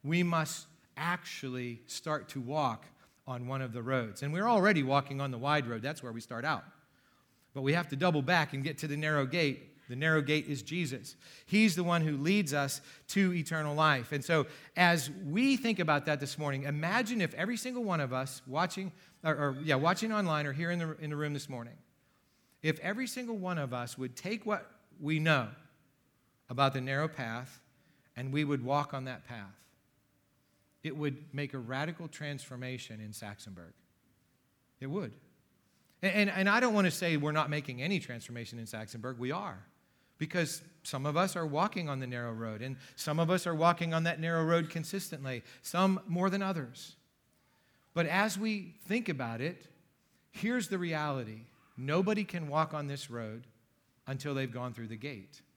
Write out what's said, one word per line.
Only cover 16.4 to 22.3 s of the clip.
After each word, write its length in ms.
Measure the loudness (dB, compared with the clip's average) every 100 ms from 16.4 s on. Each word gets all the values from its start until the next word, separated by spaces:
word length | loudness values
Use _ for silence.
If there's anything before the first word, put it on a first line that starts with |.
| -2 -2
imagine 580 | -4 -2 0 0 0 0
if 120 | 0
every 240 | 0 -4 -2
single 260 | -4 -4
one 160 | 0 0
of 120 | 0
us 300 | -2 -4 -8 -6
watching, 440 | -2 0 -2 -8 -10 -20 _
or, 120 | -2 0
or, 220 | 0 0
yeah, 140 | 0 4
watching 360 | 4 2 0
online 360 | 0 2 0 0
or 60 |
here 180 | -2 -2
in 80 | 0
the, 180 | -2 -4
in 100 | -6
the 60 | -4
room 180 | -2
this 140 | -4 -6
morning, 280 | -10 -10 -16 _ _ _ _ _